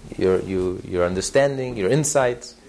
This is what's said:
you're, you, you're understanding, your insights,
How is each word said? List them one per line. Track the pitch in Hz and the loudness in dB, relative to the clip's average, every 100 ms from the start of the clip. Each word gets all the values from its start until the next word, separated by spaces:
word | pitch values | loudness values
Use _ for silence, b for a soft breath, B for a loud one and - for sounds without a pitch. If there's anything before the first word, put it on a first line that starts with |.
| - - | -12 0
you're, | 95 92 | 2 2
you, | 92 95 92 92 - | 0 -2 -2 -4 -4
you're | 90 | 0
understanding, | 87 92 - 139 143 135 127 | 0 0 0 2 2 0 -6
your | 117 113 | -2 2
insights, | 143 151 143 123 120 - - | 2 2 2 2 -2 -10 -20